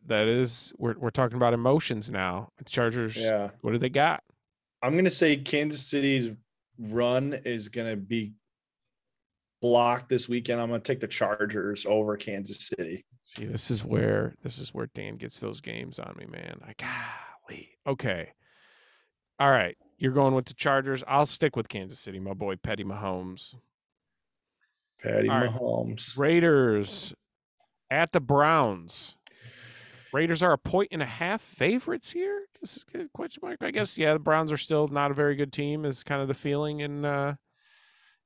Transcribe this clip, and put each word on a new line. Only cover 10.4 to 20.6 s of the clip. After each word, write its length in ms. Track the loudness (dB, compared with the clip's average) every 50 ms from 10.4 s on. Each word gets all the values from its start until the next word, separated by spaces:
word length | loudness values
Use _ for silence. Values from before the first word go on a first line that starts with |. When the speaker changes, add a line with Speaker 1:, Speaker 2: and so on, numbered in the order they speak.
| -2 -2 -2 -2
Speaker 2:
I'm 100 | -2 -2
gonna 120 | -2 -4
take 180 | -2 -4 -4 -4
the 80 | -4 -6
Chargers 800 | -4 -2 0 0 0 0 -2 -2 -2 -2 -4 -4 -4 -4 0
over 320 | 2 2 2 2 0 -2 -4
Kansas 500 | -6 -8 -8 -8 -8 -8 -8 -6 -6 -6
City. 380 | -4 -6 -6 -6 -8 -10 -12 _ _ _ _
Speaker 1:
See, 200 | -18 -14 -10 -8
this 240 | -6 -6 -4 -2 -2
is 140 | -2 -4 -2
where, 520 | -2 0 2 2 2 2 2 0 -2 -6 -10
this 160 | -10 -10 -10 -10
is 160 | -10 -10 -8
where 140 | -8 -10 -8 -10
Dan 240 | -10 -12 -10 -10 -12
gets 240 | -12 -12 -10 -8
those 180 | -8 -8 -10 -10
games 400 | -12 -12 -10 -10 -10 -12 -12 -12
on 160 | -14 -14 -14 -16
me, 80 | -16 -16
man. 340 | -14 -14 -14 -14 -14 -16 -18
I, 80 | -18 -16 -12
golly. 960 | -10 -8 -8 -8 -8 -10 -12 -14 -16 -18 -20 -20 _ -18 -18 -18 -18 -20 _ _ _
Okay. 460 | -4 -4 -2 -2 -4 -4 -4 -6 -10 -16 _ _ _ _ _ _ _ _ _ _ _ _ _ _ _ _ _ _ _ _ 2
All 140 | 4 6
right. 260 | 6 6 4 0 -4 -10 _ _ _ _
You're 160 | 0 2 4
going 200 | 4 4 6 4
with 120 | 2 0
the 80 | -2 -6
Chargers. 500 | -4